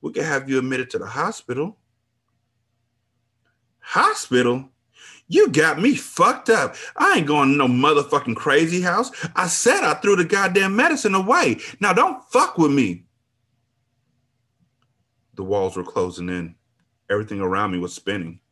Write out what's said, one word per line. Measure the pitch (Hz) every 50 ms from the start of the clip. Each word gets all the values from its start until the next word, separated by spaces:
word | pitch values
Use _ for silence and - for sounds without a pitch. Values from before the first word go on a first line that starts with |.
We | - 123
can | - - -
have | 160 147 139 135 135
you | 135 131
admitted | 131 127 131 127 127 120
to | - 107
the | 107
hospital. | 95 107 135 156 196 220 - - - 127 127 147 190 220 _ _ _ _ _ _ _ _ _ _ _ _ _ _ _ _ _ _ _ _ _ _ _ _ _ _ _ _ _ _ _ _ _ _ _ _ _ _ _ _ _
Hospital? | _ - - - 233 - 427 - - - 131 123 123 120 120 131 135 - _ _ _ _ _ _ - - - - _ _
You | 165 359 427 -
got | - - 165 160 151 147
me | 185 254 285
fucked | - - - - - 175 202 254 - - -
up. | 220 214 139 - - - - - -
I | - - 381 392 254
ain't | 165
going | 143 151 147 139 135
to | 139
no | 143 139 127
motherfucking | 123 123 135 147 156 147 143 - - 147 - - 113
crazy | - - 147 139 147 165 160 170 180
house. | 180 180 175 202 247 262 - - - 170 -
I | - 185
said | 175 - - - 233 277 403
I | 320 - 151
threw | - - 202 202
the | 180 175
goddamn | 165 202 196 196 190 180 196 196 190 196
medicine | 214 277 339 330 269 - 214 190
away. | 196 190 190 262 349 294 165 110 - - - - -
Now | 190 208
don't | 180 202 285 370 302 - - _
fuck | - 233 339 359 -
with | - 165 147
me. | 139 143 127 98 87 87 - _ _ _ _ _ _ _ _ _ _ _ _ _ _ _ _ _ _ _ _ _ _ _ _ _ _ _ _ _ _ _ _ _ _ _ _ _ _ _ _ _ _ _ _ _ _
The | - 98
walls | 92 101 101 95 95 92
were | 95 87
closing | 85 - - 92 90 87 90 90 87
in. | 90 90 85 82 87 _ _ _ _ _ _ _ _ _ _ _
Everything | 101 101 107 101 107 98
around | 98 92 92 95 104 101
me | 92 90
was | 90 87 -
spinning. | - _ - 101 104 87 82 85 92 _ _